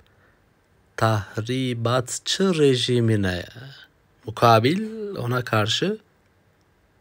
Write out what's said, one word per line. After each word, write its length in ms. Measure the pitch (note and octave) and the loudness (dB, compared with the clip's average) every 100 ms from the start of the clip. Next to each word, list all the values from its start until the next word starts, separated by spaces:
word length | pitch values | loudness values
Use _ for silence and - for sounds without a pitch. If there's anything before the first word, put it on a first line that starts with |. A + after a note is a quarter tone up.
| _ _ _ _ _ _ _ _ _ - | _ _ _ _ _ _ _ _ _ -2
tahribatçı 1600 | A2+ A2 G2 A2+ A2+ C3 B2+ A#2 A#2 B2+ B2+ - - - F#3+ D#3 | 0 0 -4 -8 -6 -4 -4 -2 -2 -2 -2 -8 -6 0 0 4
rejimine 880 | C#3+ B2 B2+ A#2+ A2+ G#2+ F#2+ F2+ - A#2+ C3+ - - _ _ _ - | 4 4 2 2 2 2 0 -4 -8 -16 -20 -20 -20 _ _ _ -10
mukabil, 880 | - A#2+ A2+ B2 F#3+ A3 A3 G3+ G3 | 2 6 6 4 0 -4 -8 -10 -8
ona 280 | A#2+ B2 | -4 -4
karşı 540 | - A2 G#2+ - F3 A3 _ _ _ _ _ _ _ _ _ _ | -2 0 0 -2 -2 -4 _ _ _ _ _ _ _ _ _ _